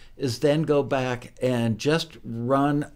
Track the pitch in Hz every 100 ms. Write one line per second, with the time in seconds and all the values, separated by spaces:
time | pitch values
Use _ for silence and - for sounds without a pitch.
0 | - - 135 113 147 147 147 143 139 139
1 | 127 120 - - 127 120 117 110 143 160
2 | - - 127 117 120 135 143 147 147